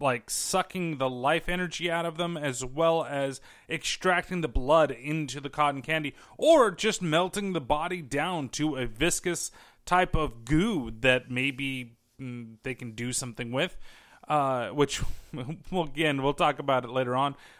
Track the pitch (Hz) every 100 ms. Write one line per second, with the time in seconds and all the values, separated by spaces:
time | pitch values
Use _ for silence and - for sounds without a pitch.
0 | 139 120 - - - 185 175 185 170 139
1 | 131 127 131 165 175 180 180 - 170 170
2 | 170 160 175 165 147 123 127 139 165 165
3 | 131 143 139 131 - - - 160 - -
4 | 185 180 - 180 147 - 127 160 143 120
5 | 143 160 143 139 139 151 147 139 156 160
6 | 147 - - - 294 320 220 175 214 -
7 | 175 156 185 208 196 170 120 147 170 180
8 | 127 139 170 175 127 - 151 131 120 107
9 | 165 - 180 170 - - - _ - 180
10 | 180 165 147 120 117 156 220 175 113 110
11 | 131 127 123 123 139 127 139 131 120 117
12 | _ - 131 120 113 113 135 123 123 107
13 | 123 123 127 113 117 131 180 - - -
14 | - - - 151 135 127 107 139 143 -
15 | - - - 151 120 165 - 185 151 147
16 | 156 139 139 139 156 135 143 131 120 131
17 | 123 127 139 135 - -